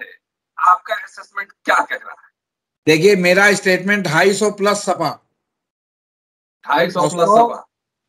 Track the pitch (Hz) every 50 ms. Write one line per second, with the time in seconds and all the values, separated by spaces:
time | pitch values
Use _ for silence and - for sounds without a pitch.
0 | 117 - - _ _ _ _ _ _ _ _ - - 180 185 - _ - 214 -
1 | - - - 202 196 _ _ 196 196 _ _ _ _ - 190 170 - - 127 -
2 | - - - _ _ _ _ _ _ _ _ _ _ _ _ _ _ 151 156 160
3 | 160 202 208 190 180 175 180 190 202 208 202 - - 190 185 175 - 196 208 202
4 | 190 175 151 160 180 196 202 - 214 208 202 - 196 202 202 202 - - 175 170
5 | 170 143 117 - _ _ _ _ _ _ _ _ _ _ _ _ _ _ _ _
6 | _ _ _ _ _ _ _ _ _ _ _ _ _ - 143 156 170 175 170 180
7 | 175 151 165 175 170 180 208 226 233 233 - - - _ _ _ _ _ _ _
8 | _